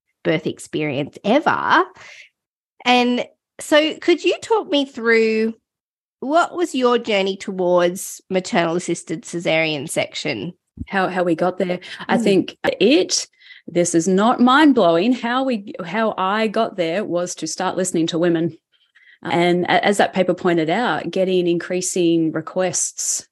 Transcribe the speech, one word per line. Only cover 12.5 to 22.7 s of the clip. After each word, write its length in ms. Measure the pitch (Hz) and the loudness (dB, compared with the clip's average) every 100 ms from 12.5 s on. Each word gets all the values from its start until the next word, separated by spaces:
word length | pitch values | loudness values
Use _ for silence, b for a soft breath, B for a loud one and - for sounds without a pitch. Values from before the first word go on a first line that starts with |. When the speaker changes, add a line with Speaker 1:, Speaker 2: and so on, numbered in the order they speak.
| - 143 - | -4 -4 2
Speaker 2:
it, 460 | 202 320 370 - - B B B - | 4 4 2 -4 -6 B B B -6
this 280 | 170 175 170 | -2 2 2
is 120 | 180 | 2
not 340 | 190 220 247 | 4 4 4
mind-blowing. 720 | 247 277 311 240 170 165 226 | 4 6 6 6 4 4 2
How 300 | 247 233 254 | 0 -2 -2
we, 300 | 269 226 202 - 175 | -2 -4 -6 -12 -6
how 280 | 208 220 - | -2 -2 -2
I 300 | 185 214 220 | -2 0 0
got 280 | 214 226 - | 0 -2 -2
there 300 | 165 180 208 | -2 -2 -2
was 300 | 170 180 - | -4 -4 -6
to 120 | 160 | -8
start 300 | - 185 - | -4 -2 -2
listening 300 | 185 175 165 | -2 0 0
to 120 | 165 | 0
women. 380 | 175 165 165 - _ b b b b b | 0 2 -2 -6 _ b b b b b
And 440 | - 170 175 175 - | -4 0 2 2 2
a-, 200 | - - | 2 2
as 120 | 202 | 2
that 160 | - | 2
paper 200 | 190 185 | 2 0
pointed 360 | 175 185 170 156 | 0 0 0 0
out, 420 | 190 233 156 170 | 0 -2 -4 -4
getting 360 | 190 185 185 175 | -2 0 0 0
increasing 840 | 175 - 180 180 190 170 165 160 | -2 -2 -6 -4 0 2 2 0
requests 960 | 160 156 185 185 | -2 -4 -2 -2